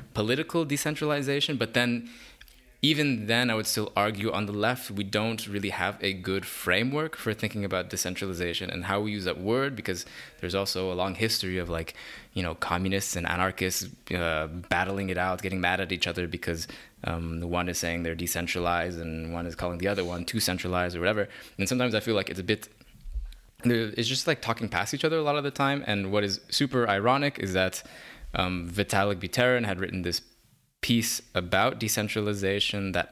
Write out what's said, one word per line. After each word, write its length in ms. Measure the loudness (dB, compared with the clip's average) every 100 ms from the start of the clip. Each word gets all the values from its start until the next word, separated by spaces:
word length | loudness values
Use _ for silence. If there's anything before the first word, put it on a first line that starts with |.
| -8
political 520 | -2 2 2 0 0 0
decentralization. 920 | 0 0 -2 0 0 0 0 0 0
But 160 | 2
then, 360 | 2 2 2 -4 -16 -20 -20 -20 -20 -20 0
even 460 | 2 4 4 2 2
then, 220 | 2 4
I 60 | 2
would 100 | 0
still 280 | -2 0 2
argue 380 | 2 2 0
on 120 | 0 -2
the 60 |
left, 400 | 2 2 2 -4
we 140 | -4 -2
don't 420 | 0 0 -2 -4
really 220 | -2 -2
have 280 | 0 -2 0
a 100 | -2
good 340 | -2 -2 -2 -2
framework 680 | -6 2 4 4 0 -4 -4
for 180 | -4
thinking 300 | -2 -2 -2
about 260 | -2 -2 -2
decentralization 800 | -4 -4 -4 -4 -2 -2 -2 -4
and 140 | -6
how 160 | -2 0
we 140 | 0
use 100 | -2
that 160 | -2 -2
word, 340 | 0 2 0
because 320 | -4 -4 -4 -6 -14 -18 -8
there's 120 | -2
also 380 | 0 0 0 -2
a 40 | 0
long 200 | 0 2
history 420 | 0 0 0 -2
of, 120 | -2
like, 240 | -2 -4 -10 -14 -16 -8
you 100 | -2
know, 120 | -2 -2
communists 600 | 0 0 2 0 0 -2
and 100 | 0
anarchists, 600 | 2 0 2 -2 -2 -6 -12 -4
uh, 340 | 0 0 0 -2 -6 -2
battling 400 | 0 2 0 -2
it 80 | 0
out, 240 | 0 0
getting 200 | -2 0
mad 180 | 2 2
at 140 | 0
each 140 | -2 -2
other 200 | -2 -2
because, 400 | -4 -2 -4 -4 -12 -18 -8 -4
um, 340 | -2 -2 -4
the 80 | -2
one 220 | 0 0
is 80 | -2
saying 260 | -2 -2
they're 120 | -2 -2
decentralized 840 | -2 -2 -2 0 2 2 0 -2
and 340 | -6 -4 -4
one 120 | -4 -6
is 100 | -4
calling 220 | -4 0
the 100 | 0
other 160 | 0
one 220 | 0 -2 -2
too 160 | 0
centralized 560 | 0 0 0 0 0 0
or 20 |
whatever. 300 | 0 2 -2 -4 -16 -4
And 120 | 0
sometimes 260 | 2 2 2
I 60 |
feel 140 | 2 2
like 140 | 2
it's 100 | -4
a 40 |
bit, 240 | 0 0 0 -18 -20 -16 -8 -6 -6 -14 -20 _
it's 460 | 2 4 2 -2 -2
just, 180 | 0 0
like, 140 | 0
talking 260 | 0 -2 0
past 260 | 0 -2
each 120 | 0 2
other 120 | 2
a 60 |
lot 140 | 2 2
of 80 | 0
the 60 |
time. 340 | 0 2 2 0
And 240 | 0 2
what 140 | 2 2
is 160 | -2 -2
super 360 | 0 2 4 4
ironic 500 | 4 6 4 4 0
is 140 | 0
that, 280 | 2 2 0 -12 -18 -18 -16 -6
um, 360 | 0 0 0 -4
Vitalik 520 | -2 2 4 2 0
Buterin 420 | -2 2 4 4
had 160 | 2 -2
written 220 | -2 -2
this 180 | -2 -2 -6 _ _ _ _ -8
piece 400 | 2 4 4 -2 -2
about 460 | -4 2 4 4 2
decentralization 1120 | 0 0 0 0 0 0 2 2 0 0 0
that 160 | 0 2